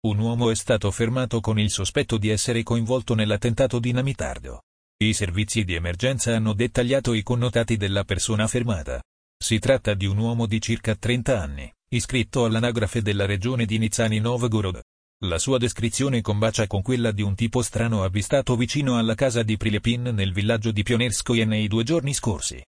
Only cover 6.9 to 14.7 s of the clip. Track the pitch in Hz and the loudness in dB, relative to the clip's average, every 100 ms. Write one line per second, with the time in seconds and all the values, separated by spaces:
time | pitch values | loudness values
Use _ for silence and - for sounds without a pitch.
6.9 | 135 120 110 101 120 123 117 117 110 98 | 0 2 -2 0 0 0 0 0 0 0
7.9 | 98 98 92 - 110 110 123 120 92 67 | -2 -2 -4 0 0 0 0 -2 -2 -4
8.9 | 62 - _ _ _ - 110 120 131 - | -8 -10 _ _ _ -2 0 2 2 2
9.9 | 101 98 101 113 117 113 113 113 113 - | 0 0 0 0 0 0 -2 -2 -2 -2
10.9 | 104 113 123 117 117 73 69 67 _ _ | -2 0 0 2 0 -2 -8 -12 _ _
11.9 | 120 - 127 107 131 117 110 120 117 104 | -4 0 0 0 2 2 2 0 0 0
12.9 | 117 107 104 101 101 113 127 110 110 110 | 0 0 0 0 0 -2 -2 0 0 0
13.9 | - 110 107 110 123 120 107 98 | 0 0 0 0 0 0 0 0